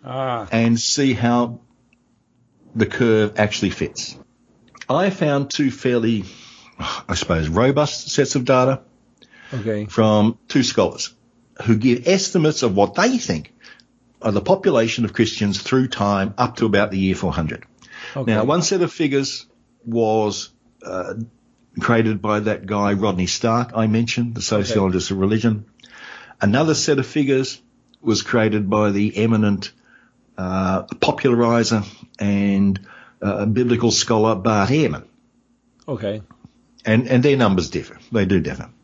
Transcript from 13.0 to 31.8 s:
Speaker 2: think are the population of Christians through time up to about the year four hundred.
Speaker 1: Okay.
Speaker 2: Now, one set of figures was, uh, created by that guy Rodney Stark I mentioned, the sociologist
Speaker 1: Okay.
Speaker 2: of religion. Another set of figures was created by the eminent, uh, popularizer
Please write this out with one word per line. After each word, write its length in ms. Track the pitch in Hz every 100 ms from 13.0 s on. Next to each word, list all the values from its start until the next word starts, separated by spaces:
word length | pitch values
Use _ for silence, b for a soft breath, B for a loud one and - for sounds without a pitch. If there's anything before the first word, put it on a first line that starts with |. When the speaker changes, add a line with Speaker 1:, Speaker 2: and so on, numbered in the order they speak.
| 214 254
Speaker 2:
think 340 | - 82 - _ B B B _ _ _
are 100 | 110
the 80 | 101
population 640 | 95 190 196 135 113 -
of 80 | 110
Christians 480 | - 110 - 104 95
through 280 | - 131 131
time 440 | - 101 101 98 101
up 180 | 123 117
to 100 | 113
about 240 | 101 104
the 80 | 95
year 160 | 95
four 180 | 90 92
hundred. 320 | 80 78 - - _ B B B 139
Speaker 1:
Okay. 160 | 117
Speaker 2:
Now, 120 | 110
one 180 | 117 165
set 180 | 160 190
of 100 | 170
figures 540 | - 156 139 135 - - _ _ _
was, 680 | - 113 110 110 107 98 - _ _ _
uh, 300 | 87 92 90 98 117 _ _ _ _ -
created 400 | - 117 113 107
by 200 | 104 107
that 260 | 104 104 98
guy 260 | 104 101
Rodney 340 | 101 104 92 90
Stark 460 | - 120 113 113
I 120 | 113 110
mentioned, 480 | 110 117 - 120
the 80 | 113
sociologist 640 | - 107 101 107 98 90 -
Speaker 1:
Okay. 40 | 95
Speaker 2:
of 40 |
religion. 440 | 98 110 113 104 107 _ B B B B B B
Another 340 | 101 120 160
set 240 | 151 - 143
of 80 | 127
figures 540 | 156 139 131 131 - _ _ _ _
was 200 | - 104
created 460 | - 120 110 107 98
by 220 | 107 104
the 260 | 101 107 104
eminent, 560 | 113 113 104 101 - _ b b b b _ -
uh, 460 | 92 95 92 95 - -
popularizer 840 | - 151 135 117 117 117 107 113